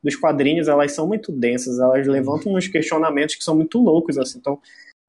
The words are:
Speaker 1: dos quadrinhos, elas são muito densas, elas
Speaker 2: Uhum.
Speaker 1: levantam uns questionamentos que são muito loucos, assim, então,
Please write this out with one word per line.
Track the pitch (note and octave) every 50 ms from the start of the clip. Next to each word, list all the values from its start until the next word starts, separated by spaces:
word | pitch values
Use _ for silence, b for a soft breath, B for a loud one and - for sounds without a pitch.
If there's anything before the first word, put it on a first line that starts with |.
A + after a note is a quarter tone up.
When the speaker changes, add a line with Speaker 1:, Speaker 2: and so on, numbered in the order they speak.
| -
Speaker 1:
dos | D3 C#3
quadrinhos, | - - D#3+ D3 C#3 C#3 C#3 D#3 E3+ D#3 D3+
elas | D3 C#3+ D3 C#3+ C#3+
são | - D#3 F3
muito | G#3+ G#3 - -
densas, | E3 C3 A#2+ A#2+ A#2+ B2 - B2+ B2 B2
elas | B2+ B2+ C3 C3+ C#3
Speaker 2:
Uhum. | C3+ C3+
Speaker 1:
levantam | C#3 C3 C3 C#3+ D#3 - G#3 G3
uns | F#3 F3+ -
questionamentos | - E3 D#3 - E3 D#3 D#3+ D#3+ D3 C#3+ D3 D#3 -
que | - -
são | - D#3
muito | D#3 D#3+ D#3+ - A#3+
loucos, | B3 G3+ D#3 E3 E3 - C#3+ C#3
assim, | C3 - - B2
então, | _ C#3 C#3 C#3+ B B B B B B B B _